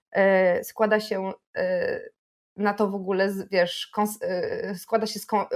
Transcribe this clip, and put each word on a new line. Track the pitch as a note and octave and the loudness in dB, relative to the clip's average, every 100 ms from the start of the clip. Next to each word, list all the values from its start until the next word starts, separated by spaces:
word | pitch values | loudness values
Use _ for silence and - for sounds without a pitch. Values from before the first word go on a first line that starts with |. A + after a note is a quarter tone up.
| _ G3 G3 F#3+ F#3 F3+ | _ 2 4 6 4 2
y, | |
składa | - - G#3+ G#3+ | -2 0 2 2
się, | G#3+ F#3+ F#3+ - _ F#3 | 0 -4 -4 -8 _ -4
y, | F#3 F3+ F3 - - _ _ _ _ - | -2 0 -2 -4 -8 _ _ _ _ -2
na | G3+ | -2
to | G3+ G3+ | 2 0
w | G3 | -2
ogóle | F#3 F#3 G3 | -2 0 0
z, | G3 - | -2 -2
wiesz, | F#3 F3 - - G#3+ | 2 2 -2 -8 -2
kons-, | G#3 - F3 F3+ - - F#3 | -2 -2 -4 -2 -4 -4 -6
y, | F#3 | -8
składa | - A3+ G#3+ | -2 0 0
się | G#3 | -6
z | - | -2
kom-, | G#3 - | -2 0